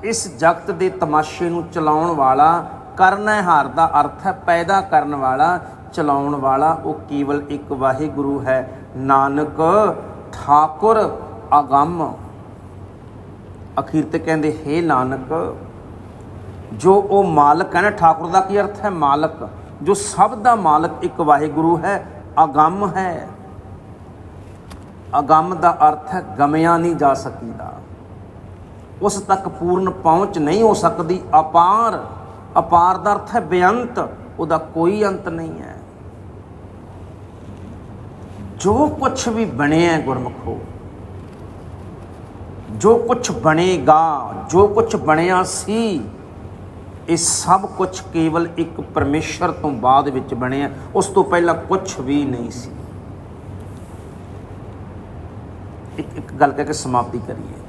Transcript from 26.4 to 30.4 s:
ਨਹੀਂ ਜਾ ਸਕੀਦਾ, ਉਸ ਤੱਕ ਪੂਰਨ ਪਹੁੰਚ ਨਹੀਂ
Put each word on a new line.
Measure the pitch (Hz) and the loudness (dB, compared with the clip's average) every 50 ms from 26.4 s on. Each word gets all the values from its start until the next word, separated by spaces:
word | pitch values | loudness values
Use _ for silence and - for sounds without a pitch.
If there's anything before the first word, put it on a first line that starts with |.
| 143 143 151 160 165 170 170 | 2 2 4 4 4 4 4
ਨਹੀਂ | 165 170 175 165 | 4 2 0 0
ਜਾ | 143 147 139 135 | 4 4 2 2
ਸਕੀਦਾ, | - - 127 - - 120 113 - - - - - - - - - - - - - - - - - - - - - - - - - - - - - - | 2 -2 -10 -10 -10 -12 -12 -12 -12 -12 -14 -14 -16 -18 -18 -18 -20 -18 -20 -18 -18 -18 -18 -18 -18 -18 -18 -18 -18 -18 -18 -18 -20 -18 -18 -8 -2
ਉਸ | 185 202 196 196 | 0 0 0 0
ਤੱਕ | - - 190 190 - 180 | 0 0 0 0 0 -8
ਪੂਰਨ | - - 170 175 180 185 190 185 | -6 -4 0 2 2 2 2 0
ਪਹੁੰਚ | - - - 165 160 175 202 202 - | -2 0 4 4 4 4 4 0 0
ਨਹੀਂ | 175 | -2